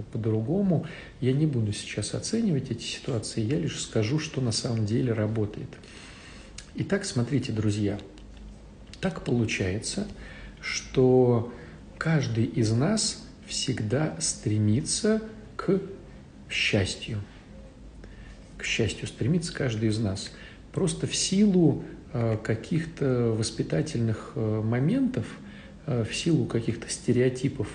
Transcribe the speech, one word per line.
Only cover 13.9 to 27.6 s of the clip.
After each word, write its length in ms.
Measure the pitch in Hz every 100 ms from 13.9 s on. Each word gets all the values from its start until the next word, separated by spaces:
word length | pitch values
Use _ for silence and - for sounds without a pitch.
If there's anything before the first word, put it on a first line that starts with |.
| 127 156 -
стремится 1000 | - - - 107 107 113 156 - 214 220 - - - -
к 240 | - 190 - - - - - - -
счастью. 720 | - - 107 95 - - 107 104 - - - - - - - - - - - - -
К 60 |
счастью 440 | - - 113 - 107
стремится 440 | - 107 175 165
каждый 360 | - 135 107 110
из 100 | 107
нас. 320 | 104 95 - - - - -
Просто 340 | - 180 - 165
в 100 | -
силу, 680 | - 190 214 180 156 123 - - -
э, 240 | 123 113 107
каких-то 880 | - 107 - 160 165 - 139 123 117 107
воспитательных, 960 | 110 - - 160 - 120 113 107 - -
э, 240 | 110 107
моментов, 640 | 110 123 147 262 262 - - - - - - -
э, 200 | - 123 110
в 60 |
силу 320 | - 170 156 113
каких-то 420 | 120 117 107 -
стереотипов 760 | - - 120 127 127 - -